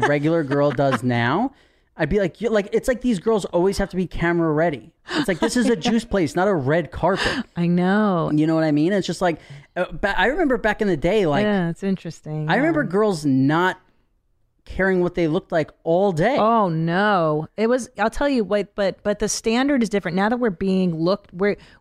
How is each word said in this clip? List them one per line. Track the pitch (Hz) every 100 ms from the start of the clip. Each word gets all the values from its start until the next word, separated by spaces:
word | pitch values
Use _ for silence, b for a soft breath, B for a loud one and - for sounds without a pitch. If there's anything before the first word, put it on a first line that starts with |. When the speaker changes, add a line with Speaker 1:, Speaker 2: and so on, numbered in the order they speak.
| -
Speaker 1:
regular | 147 151 170
girl | 139 143 147
does | 139 139 131
Speaker 2:
<laughs> |
Speaker 1:
now, | 123 120 120 165 269 - b b b b
I'd | 151
be | 202
like, | 185 -
"You," | 226
like, | 214 202
it's | 226 247
like | 240
these | 247 190
girls | 220 220 190
always | 175 190 196
have | 196
to | 180
be | 175
camera | - 170 170 165
ready. | 151 170 131 - _ -
It's | 339 233
like, | 170
this | 226 247
is | 240
a | 220
juice | 240 226
place, | - 196 151 175
not | 196
a |
red | 175 127 165 147
carpet. | - 165 190 - 277 - -
Speaker 2:
I | 170
know. | 175 180 208 214 175 156
Speaker 1:
You | 151 156
know |
what | 160
I | 160
mean? | 147 165
It's | 202 175
just | 165
like, | 180 156 B 143 B 175
uh, | 180
ba-, | 165 202 196
I | 214
remember | 339 302 247
back | 214 202
in | 208
the | 156
day, | 170 220 190
like, | 190
Speaker 2:
Yeah, | 208 202 170
it's | 170
interesting. | 196 190 170 - 156 156 151
Speaker 1:
I | 202
remember | 311 311
Speaker 2:
Yeah. | 214
Speaker 1:
girls | 190 214 165
not | 147 131 135 160 185 - _ _ _ _ _ _ _ _ -
caring | - 190 185
what | 175
they | 175 165
looked | 175 -
like | 170 143 -
all | 165 175 202
day. | 156 208 269
Speaker 2:
Oh, | 214 233 190
no. | 160 165 175 214 190 160 151 156 -
It | 226
was, | 254 214 -
I'll | 220
tell | - 285
you | 254
what, | 185 208 190
but, | - 196 -
but | 208 208
the | 208
standard | - 226 233 277 277
is | 220
different. | 202 180
Now | 175 208
that | 247
we're | 240
being | 170 196 190 180
looked, | 156 170 202 -
we're, | 175 202 180 B B